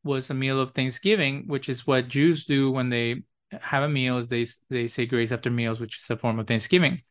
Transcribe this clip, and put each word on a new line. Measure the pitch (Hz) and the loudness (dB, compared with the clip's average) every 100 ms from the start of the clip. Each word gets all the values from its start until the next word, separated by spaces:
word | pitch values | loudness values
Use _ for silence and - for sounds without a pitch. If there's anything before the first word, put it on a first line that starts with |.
was | 151 135 - | -2 -2 -2
a | |
meal | 135 135 135 | -2 0 0
of | 131 | 0
thanksgiving, | - 131 117 196 208 139 139 - | 0 -2 0 2 2 2 -2 -4
which | 135 - | -6 -4
is | 123 - | -4 2
what | 131 123 | 2 2
Jews | 135 160 156 | 4 4 4
do | - 139 135 | 0 2 2
when | 131 123 | 0 0
they | 120 117 123 - _ _ | 0 0 -4 -10 _ _
have | 202 - 139 | -14 -2 0
a | 147 | 0
meal, | 139 127 127 | 0 0 0
is | 117 | -2
they, | 120 117 - _ | -2 -2 -6 _
they | 127 117 | -4 -2
say | - 120 | -2 0
grace | 123 113 | 0 0
after | 120 123 | -2 -2
meals, | 120 117 113 | 0 -2 -2
which | 113 - | -8 -10
is | - | -6
a | 113 | -2
form | 120 113 | 0 0
of | 107 | 0
thanksgiving. | 113 - 180 151 175 _ | 0 4 4 4 0 _